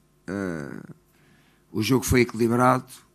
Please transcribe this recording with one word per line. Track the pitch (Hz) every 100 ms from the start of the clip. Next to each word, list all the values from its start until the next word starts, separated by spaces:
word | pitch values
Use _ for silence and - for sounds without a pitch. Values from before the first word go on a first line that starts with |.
| _ _ -
eh, | 98 95 82 69 60 - - _ _ _ _ _ _ _
o | -
jogo | 107 131
foi | - 123
equilibrado, | 120 110 113 120 127 127 127 - _